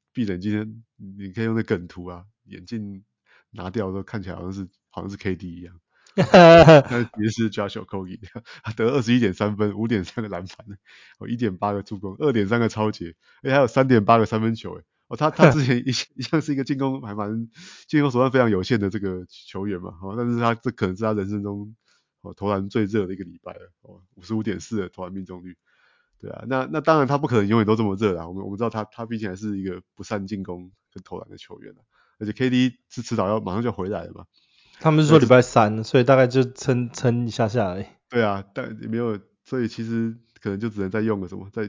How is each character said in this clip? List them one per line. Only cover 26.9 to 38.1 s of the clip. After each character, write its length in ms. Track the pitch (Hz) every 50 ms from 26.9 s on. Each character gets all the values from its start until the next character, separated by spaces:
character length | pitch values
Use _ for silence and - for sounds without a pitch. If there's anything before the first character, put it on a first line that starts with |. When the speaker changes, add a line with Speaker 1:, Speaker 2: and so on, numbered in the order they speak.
| 160 156
Speaker 1:
然 80 | 139 123
他 100 | 139 139
不 100 | 151 156
可 80 | 120
能 120 | 110 101 101
永 120 | 110 117
远 80 | 107 101
都 80 | 110
这 80 | 110 113
么 120 | 104 95
热 180 | 98 110 104 90
啦， 140 | 82 82 85
我 60 | 90
们， 100 | 95 98
我 60 | 98
们 80 | 101 101
知 60 | 117
道 60 | 113
他， 160 | 110 110 107
他 200 | - _ - 117
毕 120 | 110 117 110
竟 120 | 107 98
还 60 | 90
是 220 | 95 107 107 101 98
一 60 | 95
个 180 | 95 90 90 - _ _
不 100 | - 95
善 220 | - 113 104 98
进 160 | 95 104 98
攻 300 | 92 90 90 90 90 92 92 _ _ _ -
跟 100 | 98 92
投 160 | - 92 90
篮 100 | - 95
的 80 | 98 -
球 220 | - - 95 -
员 140 | - 101 -
啊。 80 | _ _ _ _ _ _ _ _ - 107
而 20 |
且 60 | 104
K 180 | 107 - 127 127
D 280 | 127 127 127 127 120 _ _ _
是 120 | - -
迟 140 | 117 - 120 110
早 100 | 95 95
要， 140 | 107 110
马 120 | 104 95 90
上 80 | 107
就 60 | 117 120
要 60 | 104
回 160 | - 92 95
来 160 | 104 87 82
了 80 | - 87
嘛。 120 | - 92 - _ _ _ _ _ _ _ _ _ -
Speaker 2:
他 120 | - 160
们 120 | 156 156 156
是 60 | 147
说 100 | 160 156
礼 60 | 127
拜 160 | 113 127 127
三， 420 | 120 - - 127 110 104 107 110 110
所 160 | - - 135
以 40 | 120
大 100 | - 135
概 100 | 131 131
就 180 | 120 120 135 127
撑， 460 | 117 - - - 139 131 120 123 117
撑 360 | - - - 123 117 120 123 113
一 20 |
下 200 | 107 - 117 107
下 200 | 107 123 104 92
而 120 | 90 95
已。 40 | 101 - - _ _
Speaker 1:
对 140 | _